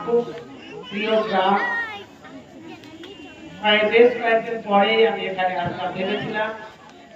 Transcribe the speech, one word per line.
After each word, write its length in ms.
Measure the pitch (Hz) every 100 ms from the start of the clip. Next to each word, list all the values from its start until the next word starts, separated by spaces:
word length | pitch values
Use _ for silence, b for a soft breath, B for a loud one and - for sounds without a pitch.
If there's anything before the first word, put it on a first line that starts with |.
খুব 200 | 240 240 240 - - - - 214 214
প্রিয় 240 | 202 220 220
গ্রাম। 360 | - 190 185 202 - 960 932 415 - - - - - - 330 320 311 - 359 - - - - -
প্রায় 220 | 214 214 214
বেশ 200 | 226 247 233
কয়েকদিন 380 | 233 226 233 220
পরেই 440 | 208 202 214 226 226
আমি 160 | 190 190
এখানে 280 | 185 185 180
আসলাম। 320 | 175 180 180
ভেবেছিলাম 580 | 185 196 208 - 214 214 220 - - - - -